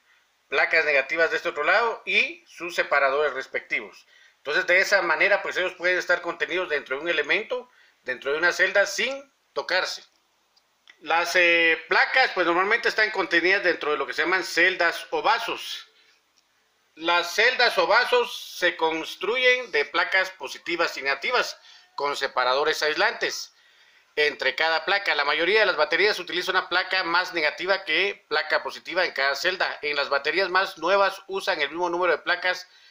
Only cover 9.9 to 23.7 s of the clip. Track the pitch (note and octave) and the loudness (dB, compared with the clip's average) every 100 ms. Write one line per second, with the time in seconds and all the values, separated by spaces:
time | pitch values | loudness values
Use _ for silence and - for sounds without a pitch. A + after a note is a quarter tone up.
9.9 | - - _ _ _ _ _ _ _ _ | -6 -16 _ _ _ _ _ _ _ _
10.9 | _ D3+ E3 F3 F#3 F3 E3+ E3 D#3+ - | _ -2 0 2 2 4 4 4 2 2
11.9 | G3+ E4+ C4 B3+ - E3+ E3+ G3 A#3 A3+ | 2 4 2 2 2 2 2 2 0 0
12.9 | G#3 G#3+ G3 E3+ E3+ F3 G3 F3 D#3+ D3 | 0 0 0 0 2 2 2 2 0 -2
13.9 | D3 C3 B2 D#3+ F#3 E3+ - F3+ F3 E3+ | -2 -2 -2 0 0 0 2 2 4 0
14.9 | D#3+ - D#3+ E3 A3+ - C3 - - - | -2 -6 -2 0 0 -2 -8 -10 -14 -16
15.9 | _ _ _ _ _ _ _ _ _ _ | _ _ _ _ _ _ _ _ _ _
16.9 | - E3 F3 E3+ - A#3 B3+ A#3 - E3+ | -8 0 0 0 2 2 4 2 2 4
17.9 | G#3+ B3 B3 A#3 - - - F3 E3+ D#3+ | 4 4 2 0 -6 -14 -2 -2 0 -2
18.9 | D#3+ D3+ - F#3 B3 B3+ B3+ A#3 D3+ C#3 | -2 -6 -6 -4 2 2 2 0 -2 0
19.9 | E3 F3+ F#3+ F#3 - C3 - - E3+ D#3+ | -2 0 0 0 -6 -12 -10 -6 -2 -2
20.9 | - C3+ C3+ G#3+ A#3+ - - - - _ | -2 -4 -4 0 0 -2 -8 -20 -20 _
21.9 | - C#3+ C3+ C3 B2+ B2 C3+ D3+ D3 D3+ | -6 -4 -4 -4 0 0 2 0 0 -2
22.9 | D3+ G#3+ A3+ D#3 - - _ _ | 0 0 0 -6 -6 -12 _ _